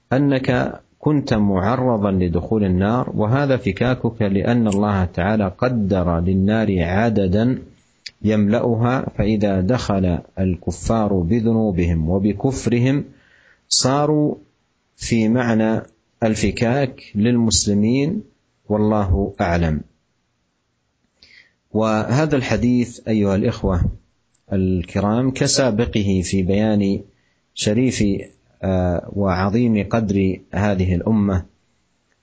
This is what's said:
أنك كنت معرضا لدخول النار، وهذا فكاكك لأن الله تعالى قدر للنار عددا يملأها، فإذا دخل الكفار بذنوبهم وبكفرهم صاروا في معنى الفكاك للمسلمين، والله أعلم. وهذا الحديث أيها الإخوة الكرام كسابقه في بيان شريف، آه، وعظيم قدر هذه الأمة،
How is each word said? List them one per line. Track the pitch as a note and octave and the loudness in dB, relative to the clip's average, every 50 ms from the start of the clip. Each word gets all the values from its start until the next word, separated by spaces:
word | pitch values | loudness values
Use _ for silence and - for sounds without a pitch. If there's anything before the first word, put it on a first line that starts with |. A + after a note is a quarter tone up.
| _ _ A#2+ | _ _ 0
أنك | C3+ C#3+ C#3+ C3+ C3 B2+ - B2+ B2 C3+ - - - - _ _ _ | 0 2 2 0 0 0 0 0 0 -2 -4 -6 -10 -16 _ _ _
كنت | - D3 D3+ C#3+ - - B2 | -2 0 0 0 0 0 0
معرضا | G#2+ G#2 G2+ G2 F#2 F2+ G#2 B2+ B2+ B2+ B2+ A#2 G#2+ G2+ G2+ | 2 2 2 2 2 0 0 0 0 0 0 0 2 2 0
لدخول | F#2+ F#2 F2+ F2 E2 F2+ F2 - A2+ A2 G2+ | 2 2 0 0 0 -2 -2 0 0 0 2
النار، | F#2+ F2+ F2+ F#2+ G#2 A#2 B2+ - - - | 2 2 2 2 2 0 0 -2 -4 -4
وهذا | - G#2+ G#2+ A#2+ C#3 C#3+ C3+ C3 A#2+ | -2 0 0 0 0 2 0 0 0
فكاكك | - G2+ F#2 - B2+ B2 B2+ B2 - A#2 - - | 0 -2 -2 0 0 0 0 0 -2 -4 -2 -2
لأن | G#2+ G2 G2 G2 - A2+ A#2+ B2 A2+ G#2+ | -2 0 0 0 0 2 2 2 2 2
الله | G2 G2 G#2 G#2 G2+ F#2+ F#2 | 2 2 0 0 0 0 -2
تعالى | F2 - - E2+ G2 A2 A2 G2+ F#2 F#2 - | -2 -2 -2 0 0 0 0 0 -2 -2 -2
قدر | B2 C3 B2+ A2+ G#2 F#2 G2+ F#2 F2 F2 E2+ E2+ | -2 -2 0 -2 0 0 0 0 2 2 0 0
للنار | E2+ F#2 F#2+ F#2+ F#2+ G2+ A2 A2+ A2 G2+ G2 F2+ | 0 2 2 2 2 2 2 0 0 0 0 0
عددا | E2 - E2 G2+ A#2 A#2 G#2+ G#2+ G2 F#2 F#2 G#2+ A2+ B2 B2+ - - - - _ _ _ _ _ _ - - _ - | 0 0 0 0 0 2 2 0 0 2 2 2 0 0 -2 -4 -6 -12 -20 _ _ _ _ _ _ -20 -14 _ -2
يملأها، | G#2 A2 G#2+ G#2 G2+ G#2+ A#2+ - B2 A2+ A2 A#2 A#2+ B2+ - - - - - | 0 2 2 2 2 2 0 0 0 0 0 0 0 0 -2 -4 -4 -4 -2
فإذا | G#2 G2+ A2+ G#2 G#2 G2+ F#2+ F#2+ | 0 0 0 0 0 0 0 0
دخل | F#2 F#2+ - G#2 - - G2+ G2 F#2 F2+ F2 - - - _ F#2 | 0 0 0 0 0 -2 0 0 0 0 0 -2 -4 -8 _ -4
الكفار | F#2+ F#2+ F2+ F2 - F#2 E2+ - - - A2+ A2+ G#2+ G2+ G2+ | -2 -2 -2 -4 -4 -8 -8 -6 -4 -2 0 0 0 0 0
بذنوبهم | F#2 E2+ E2 A2+ A#2+ G#2+ A2+ A2+ A2+ A2 G#2+ F#2 E2+ F2 E2+ E2+ E2 D#2 E2 | 0 0 0 0 0 2 2 0 2 0 0 0 0 0 0 0 0 0 0
وبكفرهم | F#2 G2 G2 G#2+ G2 G2+ - C3+ C3 - - A2+ A#2 A#2+ A#2+ C3 C#3 C#3+ - - - _ _ _ _ _ _ _ _ _ _ _ | 0 0 0 0 0 0 -2 -4 -4 -4 -2 -2 0 2 2 2 0 -2 -4 -6 -12 _ _ _ _ _ _ _ _ _ _ _
صاروا | - - - B2+ C3+ C#3+ D3 D3 D3+ D3+ D3+ D3 - - - _ _ _ _ _ _ _ _ _ _ | -2 0 0 0 0 0 0 0 2 0 0 0 -2 -6 -10 _ _ _ _ _ _ _ _ _ _
في | _ - - A#2+ A2+ A2 A2 | _ -4 -2 0 2 2 2
معنى | A2+ B2+ B2 A#2 A2+ A2 A2 A2 A2 - - - _ _ _ _ _ _ A#2 | 2 2 2 2 2 2 2 0 0 -2 -4 -8 _ _ _ _ _ _ -2
الفكاك | A2 A2 G#2+ A2+ G2+ F#2 - A#2+ A2+ B2 C#3+ C#3 C3 C3+ - - - - | -2 0 0 0 -2 -2 0 0 0 0 0 -2 -4 -6 -10 -18 -8 -4
للمسلمين، | G2+ G#2 A#2+ B2 A#2+ A#2 A2 G#2 - - G#2 G2+ G2+ G#2 A2+ B2 C3+ C#3+ D#3 G3 G#3+ - - _ _ _ _ _ _ _ - | 0 0 2 2 2 2 2 0 0 0 0 2 2 2 2 2 0 0 -2 -4 -6 -8 -12 _ _ _ _ _ _ _ -4
والله | G#2 G#2+ G#2+ G#2+ G#2+ G#2+ G2+ F#2 F2 F#2+ G2+ G2 - - | -2 0 2 2 2 0 0 0 0 0 0 -2 -4 -2
أعلم. | G2+ F2 E2+ F2 E2 D#2+ D2+ C#2+ - - _ _ _ _ _ _ _ _ _ _ _ _ _ _ _ _ _ _ _ _ _ _ _ _ _ _ - - - - - _ _ _ _ _ - | -2 0 0 0 0 0 -2 -2 -6 -10 _ _ _ _ _ _ _ _ _ _ _ _ _ _ _ _ _ _ _ _ _ _ _ _ _ _ -20 -20 -20 -20 -20 _ _ _ _ _ -2
وهذا | G#2+ A2 A2 G#2+ G#2+ G#2+ - A#2 C#3 D#3+ D3+ D3 | 0 0 0 0 0 0 0 0 0 0 0 0
الحديث | C3 A#2+ - A2+ G2+ A#2+ B2 B2 B2 A#2+ A#2 - - - - | -2 0 0 -2 0 2 2 2 2 0 -2 -6 -8 -6 -2
أيها | A2+ G#2+ G2+ G2 F#2+ | 0 2 2 2 2
الإخوة | G2 A#2 A#2 A2 - - F#2+ F#2 F2 - - - - - _ _ _ _ _ _ _ _ - G2 | 2 0 0 -2 -2 -2 0 0 0 0 0 -2 -6 -12 _ _ _ _ _ _ _ _ -4 -2
الكرام | G2 F#2+ F#2 F#2 F2+ E2 - - G2+ F#2+ G#2 A2 A#2+ C3 C3 | 0 0 0 0 -2 -4 -4 -4 -2 0 0 0 0 0 -2
كسابقه | C3 - C#3+ C#3 - - C3+ B2 G#2+ G#2 A#2+ - - A2+ G#2 G#2 F#2+ F#2 E2+ | -2 -2 -2 0 0 0 0 0 0 0 -2 -2 -2 -2 0 0 0 0 0
في | - - F#2+ F#2 | 0 -2 -2 0
بيان | F2 F#2+ G#2 G#2+ A2 G#2+ G#2 G2+ G2 G2 - - - _ _ _ _ _ _ _ _ _ | 0 0 0 2 2 2 2 2 0 0 -2 -6 -10 _ _ _ _ _ _ _ _ _
شريف، | - - G#2+ G#2 A#2+ C3 B2 - - G#2+ G2+ G2 G2 - - - _ _ _ _ _ - | -6 -2 -2 0 2 0 0 0 0 0 0 0 -2 -6 -12 -18 _ _ _ _ _ -4
آه، | F#2+ F#2+ F#2 F2+ F2+ F2 - - - - | -2 -2 0 0 0 -2 -4 -6 -6 -6
وعظيم | G2 G2+ F#2+ F2 F2+ F#2+ G2+ G2 A#2+ B2 A#2 A2 G#2 G2 G2 | -4 -2 -2 0 0 0 0 0 0 0 2 0 0 0 -2
قدر | - A#2 A2+ G2 G2 G2 G2 F#2+ F2+ - - _ - | -2 -2 -2 0 0 0 0 0 -2 -4 -8 _ -4
هذه | F#2 G2+ G#2 G2 F#2 F#2 F#2 F2 | -2 0 0 0 0 0 0 0
الأمة، | F2 - G#2+ A2+ G#2+ G2+ G2+ F#2+ F2+ E2+ - _ _ _ _ _ _ _ _ _ _ _ _ _ _ | 0 0 0 0 2 2 0 0 -2 -4 -6 _ _ _ _ _ _ _ _ _ _ _ _ _ _